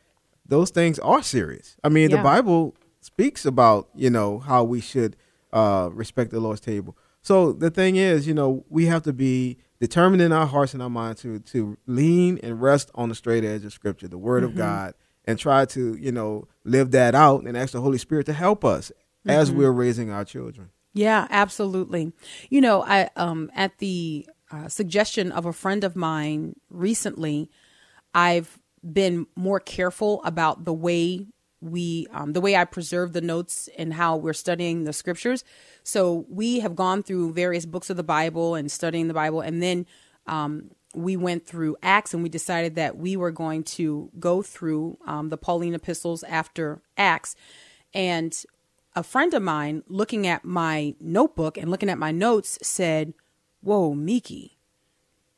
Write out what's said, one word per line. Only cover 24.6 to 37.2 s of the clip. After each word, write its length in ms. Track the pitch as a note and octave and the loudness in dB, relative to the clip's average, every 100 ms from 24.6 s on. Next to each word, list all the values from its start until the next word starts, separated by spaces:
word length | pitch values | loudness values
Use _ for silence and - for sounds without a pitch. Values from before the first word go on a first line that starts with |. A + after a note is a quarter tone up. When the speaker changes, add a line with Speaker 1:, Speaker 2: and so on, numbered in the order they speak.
| D#3 | -8
Speaker 2:
suggestion 640 | - F#3+ F#3 G#3+ - F#3 | -6 -2 0 0 -2 -2
of 140 | F3 E3+ | -4 -6
a 80 | |
friend 300 | E3 G3 G3+ | -4 -2 -2
of 120 | G3 F3 | -2 -2
mine 600 | D#3+ D#3 D3+ D3+ D#3+ - _ | -2 -2 -4 -4 -6 -12 _
recently, 800 | F3+ F#3 A3+ G#3 - D#3+ D3 D#3+ _ _ _ _ _ _ E3+ | -4 -2 -2 -4 -4 -4 -4 -6 _ _ _ _ _ _ 2
I've 420 | F3 F3 E3 - _ _ | 4 2 -2 -10 _ _
been 440 | F3 D#3+ F#3+ E3+ E3 - | -4 0 0 0 -4 -6
more 240 | F#3 G3 | -2 -2
careful 640 | - - F3+ - G#3+ G#3 | -4 -4 -4 -2 -2 -2
about 420 | - E3+ D#3+ - E3+ | -4 0 0 0 -4
the 80 | |
way 540 | D#3+ F3 E3+ E3+ F3+ G3+ _ _ _ | -2 0 0 0 -2 -10 _ _ _
we, 460 | E3 F3 F3 E3 - | -10 -6 -4 -4 -6
um, 220 | - D3 | -8 -6
the 80 | D#3+ | -2
way 140 | G3 G3 | 2 2
I 100 | F3 | 2
preserve 480 | - D#3+ F3 F3 | -4 -6 -4 -4
the 80 | F3 | -4
notes 480 | E3+ E3 F3 - - - | -4 -4 -6 -10 -10 -10
and 160 | D#3+ | -8
how 220 | D#3+ E3+ D#3+ | -2 0 0
we're 180 | D#3 | -2
studying 520 | D3+ - F3 F3 E3+ D3+ | -4 -4 -2 -2 -4 -6
the 80 | |
scriptures. 500 | D3+ - E3+ A#3+ B3+ - - - _ | -6 -8 -4 -4 -4 -6 -20 -20 _
So 420 | - G#3+ F#3 E3+ - | -4 0 2 0 -4
we 320 | F#3 A3+ A#3+ | -4 -2 -2
have 140 | G#3+ E3+ | -2 -2
gone 280 | F#3 G3 | 0 0
through 300 | G3+ F#3 | -2 -4